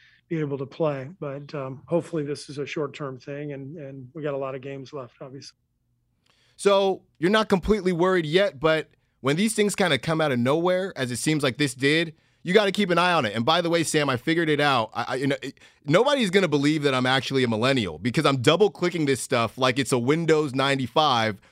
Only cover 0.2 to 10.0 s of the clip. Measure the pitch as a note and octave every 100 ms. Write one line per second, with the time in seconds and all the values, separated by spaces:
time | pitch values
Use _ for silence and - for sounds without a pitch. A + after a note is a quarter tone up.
0.2 | - E3 D3 C#3 C3+ - D#3 C#3 C3 F#3+
1.2 | D3 C#3 C#3+ D3+ C3 C3+ - E3+ - E3
2.2 | C#3+ C#3+ - C#3+ C#3 E3+ C#3+ A#2+ C#3+ C3
3.2 | - C#3+ D3 C#3 C3+ E3 C#3 C3+ B2+ D#3+
4.2 | D3 C#3 C3+ C3+ C#3 C#3 C3 D3 A#2+ -
5.2 | C#3 C3+ B2 - _ _ _ _ _ _
6.2 | _ _ _ - G3+ G3 G3 F#3 _ -
7.2 | E3 A3 G#3+ F#3+ E3+ G#3+ F#3 E3 F#3 F#3
8.2 | D3+ E3+ G3+ C3+ D#3+ D#3 D3 _ _ _
9.2 | B2+ D#3 A3 - G#3 - F#3 C3+